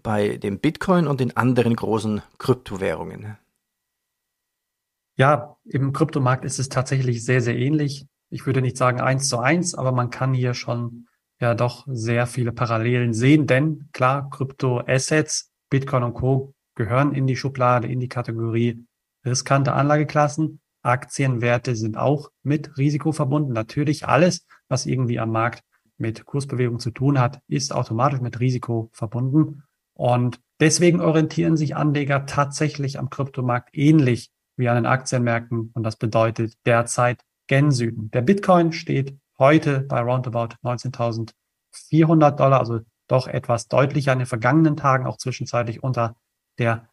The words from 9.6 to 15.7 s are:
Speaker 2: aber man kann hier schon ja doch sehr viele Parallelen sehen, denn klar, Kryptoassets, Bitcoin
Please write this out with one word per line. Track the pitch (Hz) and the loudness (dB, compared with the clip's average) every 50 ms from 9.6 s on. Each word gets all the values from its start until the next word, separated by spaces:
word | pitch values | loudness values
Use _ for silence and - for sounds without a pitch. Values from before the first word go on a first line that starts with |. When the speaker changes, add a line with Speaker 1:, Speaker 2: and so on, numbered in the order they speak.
| 170 175 - | 0 -2 -4
Speaker 2:
aber | - 131 131 | -4 -2 -2
man | 131 123 123 123 | 0 0 -2 -2
kann | - - 131 131 131 | -4 -4 -2 -2 0
hier | 123 127 123 120 | 0 0 -2 -2
schon | - - 120 120 120 120 117 117 120 120 _ _ _ _ _ _ - | -4 -6 -6 -4 -4 -6 -8 -10 -14 -20 _ _ _ _ _ _ -4
ja | 123 120 117 | -2 -2 0
doch | 117 120 123 - - - | 0 0 -2 -4 -6 -12
sehr | 139 127 113 113 117 117 120 123 | -10 -8 -6 -2 -2 0 0 0
viele | 120 - 127 117 117 | -2 -2 -4 -4 -4
Parallelen | 117 - 123 113 117 113 113 120 123 123 120 117 113 | -2 -4 -2 -2 -2 -2 0 0 0 0 0 0 0
sehen, | 110 123 135 151 156 135 | 2 4 4 4 4 4
denn | 113 127 131 151 160 151 - - - - | 4 2 2 2 0 -2 -6 -10 -12 -4
klar, | - 127 127 139 143 139 139 | -2 0 0 0 -2 -4 -8
Kryptoassets, | - - 135 135 - - 139 127 123 120 - - 127 131 - - 156 156 151 - - - - _ _ _ _ | -8 -8 -8 -8 -6 -4 -2 -2 0 -2 0 0 0 0 0 0 0 0 0 0 -4 -8 -8 _ _ _ _
Bitcoin | - | -2